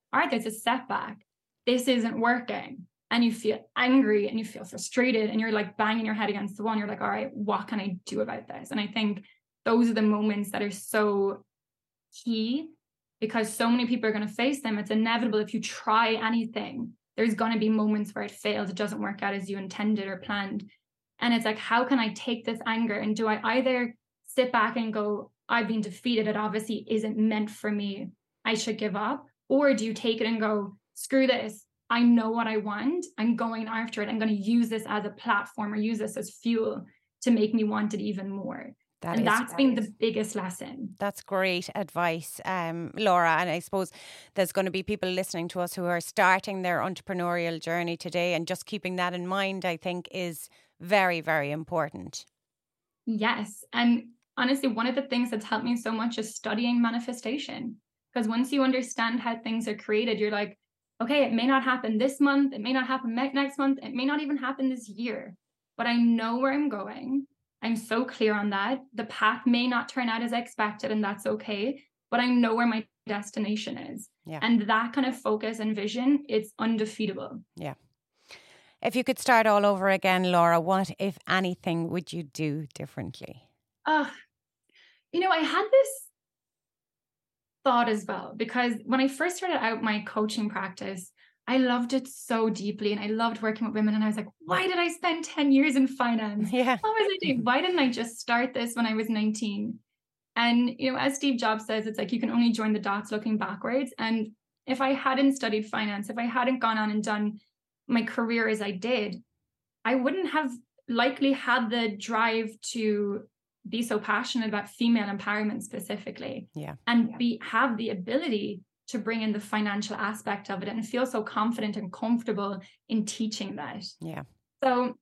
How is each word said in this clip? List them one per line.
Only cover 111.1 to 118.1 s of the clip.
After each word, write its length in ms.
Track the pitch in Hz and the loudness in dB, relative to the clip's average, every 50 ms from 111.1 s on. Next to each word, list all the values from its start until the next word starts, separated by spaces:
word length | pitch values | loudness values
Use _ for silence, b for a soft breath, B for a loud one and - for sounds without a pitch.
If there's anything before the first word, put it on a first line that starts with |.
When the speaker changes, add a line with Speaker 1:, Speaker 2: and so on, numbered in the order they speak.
| 269 - 277 277 269 | 2 2 2 2 2
Speaker 1:
had 360 | 269 - 254 240 254 233 214 | 2 0 0 2 2 2 0
the 260 | 233 240 233 220 202 202 | 0 0 0 -2 -4 -6
drive 540 | - - 233 220 226 226 226 226 220 220 220 - - - - | -6 -2 0 2 2 2 2 0 -2 -4 -8 -10 -12 -8 -4
to 540 | 240 220 214 208 208 208 202 202 214 - - _ _ _ _ _ _ _ 196 | -2 0 2 2 2 0 -2 -4 -6 -8 -12 _ _ _ _ _ _ _ -6
be 140 | - 226 | -4 -4
so 180 | 233 - 220 208 | -2 0 -2 -2
passionate 480 | 214 - 214 214 233 - - 247 220 214 | 0 0 0 0 0 -2 -2 -2 -2 0
about 220 | 208 208 202 - | -2 -4 -4 -8
female 380 | - - 233 233 233 220 202 202 | -4 0 2 4 4 4 2 0
empowerment 560 | 202 196 - 208 208 208 214 214 208 226 - | -4 -6 -4 -2 -2 0 0 -2 -2 -4 -8
specifically. 840 | - - 208 - - 208 208 - - - - - - - - - - _ | -10 -12 -12 -8 -8 -8 -8 -8 -12 -12 -10 -10 -10 -10 -10 -12 -12 _
Speaker 2:
Yeah. 220 | 151 151 147 147 - _ 233 | -10 -10 -10 -12 -6 _ 2
Speaker 1:
And 220 | 233 233 220 - | 4 4 4 2
Speaker 2:
Yeah. 80 | - - | 0 -2
Speaker 1:
be, 240 | 240 240 - - - | -2 -2 -2 -4 -6
have 320 | - - 226 262 269 226 | -2 2 2 2 2 2
the 140 | 214 226 220 | -2 -2 -4
ability 720 | 220 185 180 226 | -4 -6 -4 -2